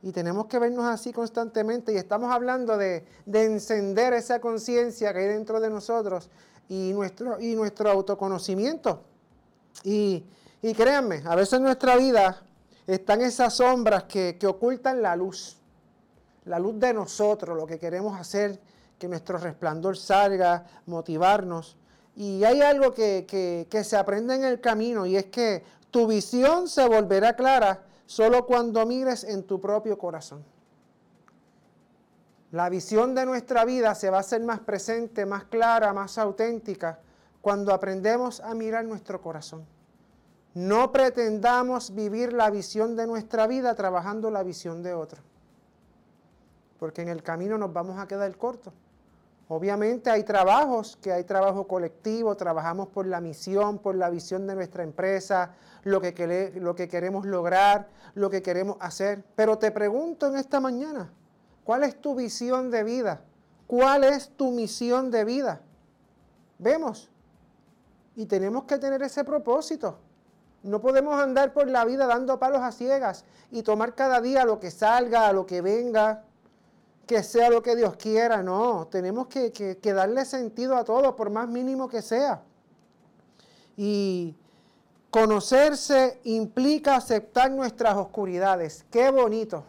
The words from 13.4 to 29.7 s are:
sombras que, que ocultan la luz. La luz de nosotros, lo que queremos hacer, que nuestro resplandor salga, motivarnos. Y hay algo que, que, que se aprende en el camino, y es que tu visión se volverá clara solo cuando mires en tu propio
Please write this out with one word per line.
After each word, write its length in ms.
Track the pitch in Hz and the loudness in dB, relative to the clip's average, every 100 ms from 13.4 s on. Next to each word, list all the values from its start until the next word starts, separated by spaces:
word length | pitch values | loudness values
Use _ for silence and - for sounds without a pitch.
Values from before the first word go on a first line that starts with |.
| 240 226 | 0 4
sombras 500 | 247 254 220 196 - | 4 6 4 2 0
que, 320 | 202 180 175 | -2 -2 0
que 80 | 196 | -2
ocultan 540 | 190 240 254 262 262 | 2 0 0 -2 0
la 140 | 208 175 | 0 0
luz. 420 | 185 185 - - _ _ _ _ _ _ _ _ - | -4 -8 -16 -20 _ _ _ _ _ _ _ _ -8
La 140 | 170 | -4
luz 200 | 190 220 | -4 0
de 140 | 247 | 0
nosotros, 640 | 226 185 - 208 208 175 165 | 0 -4 0 2 2 -2 -6
lo 80 | 156 | -6
que 120 | 160 | -8
queremos 420 | 170 180 208 196 | -6 -4 -6 -8
hacer, 400 | 175 202 208 196 _ _ _ _ | -6 -2 -2 -4 _ _ _ _
que 100 | - | -10
nuestro 300 | 170 160 180 | -10 -8 -8
resplandor 600 | 170 151 170 156 180 185 | -8 -6 -6 -4 -4 -6
salga, 680 | - 196 202 196 180 175 175 - - | 2 4 4 4 2 2 -4 -20 -10
motivarnos. 920 | 170 160 156 180 208 185 170 156 _ _ _ _ - | -10 -6 0 2 2 0 -10 -12 _ _ _ _ -12
Y 280 | 202 190 | -8 2
hay 180 | 214 269 | 4 6
algo 320 | 285 285 262 | 6 6 4
que, 320 | 240 214 190 180 | 4 2 0 -2
que, 400 | 196 180 175 170 | -4 -2 -4 -4
que 140 | 220 | -4
se 120 | 202 208 | 0 0
aprende 400 | 196 202 233 262 | 2 -2 -2 0
en 80 | |
el 160 | 269 247 | 0 0
camino, 460 | 247 214 226 233 185 | 0 0 -2 -2 0
y 100 | 190 | 0
es 100 | 190 | 0
que 380 | - 233 185 - _ _ | -2 0 -2 -6 _ _
tu 160 | 247 226 | 2 4
visión 600 | 214 196 247 262 339 359 | 2 0 2 4 4 0
se 200 | - 254 | 2 6
volverá 480 | 220 202 196 220 233 | 6 4 4 4 4
clara 480 | 254 262 208 190 - _ _ | 4 6 4 0 -8 _ _
solo 400 | - 220 247 247 | 2 6 6 4
cuando 400 | 247 233 220 226 | 0 2 0 0
mires 380 | 254 262 240 | 0 -2 -2
en 200 | 202 202 | -4 -8
tu 180 | 190 190 | -4 -4
propio 360 | 196 | -2